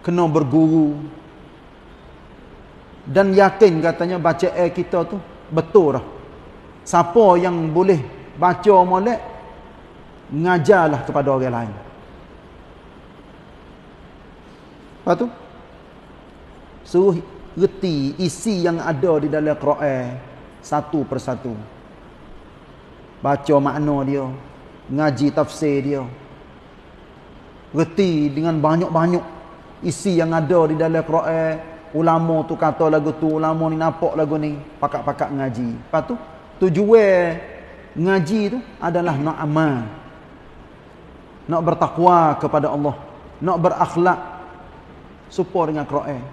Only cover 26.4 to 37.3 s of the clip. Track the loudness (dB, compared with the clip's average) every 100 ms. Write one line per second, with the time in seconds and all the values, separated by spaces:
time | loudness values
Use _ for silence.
26.4 | -20 -20 -20 -20 -20 -20 -20 -20 -20 -20
27.4 | -20 -20 -8 -4 -2 0 2 2 0 0
28.4 | -2 0 2 0 0 0 2 0 -4 -18
29.4 | -20 -20 -20 -8 -8 -4 0 0 2 0
30.4 | 2 4 4 2 0 0 0 -2 0 -2
31.4 | -2 -4 -10 -18 -8 0 2 2 2 0
32.4 | -2 -2 -2 2 2 2 0 -2 -2 0
33.4 | 0 0 -2 0 -2 -2 -4 0 -2 -2
34.4 | -4 -6 -12 -6 -6 -4 -6 -4 -4 -4
35.4 | -4 -4 -6 -8 -4 -4 -4 -10 -10 -20
36.4 | -20 -2 0 2 6 6 6 4 2